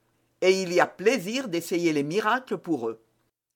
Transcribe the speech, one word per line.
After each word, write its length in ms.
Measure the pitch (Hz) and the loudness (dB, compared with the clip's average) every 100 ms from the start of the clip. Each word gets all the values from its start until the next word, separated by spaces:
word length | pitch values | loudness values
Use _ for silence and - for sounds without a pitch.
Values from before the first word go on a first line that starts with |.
| _ _ _ _ | _ _ _ _
Et 200 | 185 190 | 2 4
il 100 | 175 | 2
y 60 | 175 | 2
a 80 | 151 | 2
plaisir 640 | - 196 254 175 254 262 | 2 0 0 0 -6 -4
d'essayer 440 | 170 - 175 170 | -6 -4 0 0
les 120 | 151 | 0
miracles 540 | 143 190 214 254 262 180 | 0 -2 0 -2 -2 -8
pour 300 | - 143 113 | -4 -4 -4
eux. 140 | 110 _ _ _ _ _ | -8 _ _ _ _ _